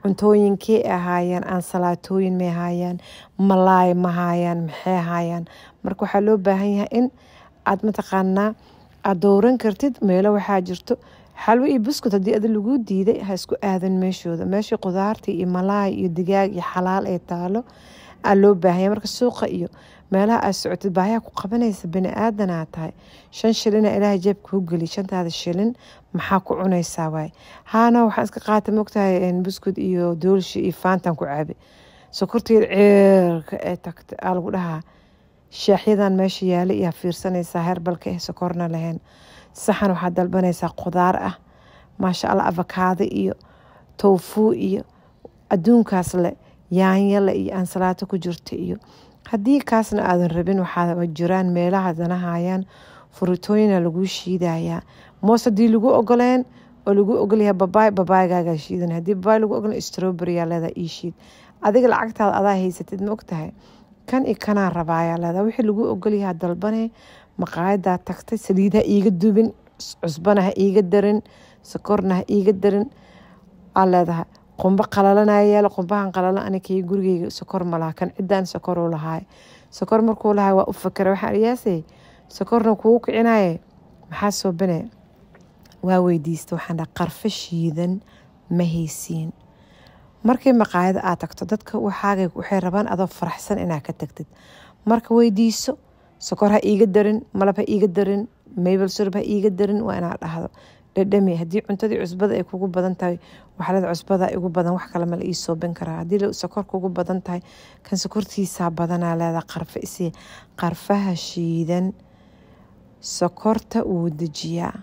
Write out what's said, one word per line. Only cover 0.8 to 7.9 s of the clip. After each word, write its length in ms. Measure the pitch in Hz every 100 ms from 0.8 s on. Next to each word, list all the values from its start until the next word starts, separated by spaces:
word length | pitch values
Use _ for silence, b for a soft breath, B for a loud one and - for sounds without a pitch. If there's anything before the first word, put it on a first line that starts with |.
| -
ahaayeen? 560 | 185 180 180 175 180
Ansalaatooyin 880 | - 180 170 190 180 175 - 190 190 185
may 100 | 180
ahaayeen? 480 | 170 175 175 180 180 B B B -
Malaay 560 | 196 190 185 185 180
ma 160 | 180 180
ahaayeen? 560 | 175 175 175 175 170 165
Maxay 320 | - - 185
ahaayeen? 480 | 170 175 170 170 170 B B _
Marka 220 | 196 196 202
waxaa 160 | 202 208
loo 120 | 214
baahan 340 | 185 190 202 202
yahay 120 | 208
in 200 | 226 254 - b b b _ -
aad 140 | 196
mataqaanaa 720 | 214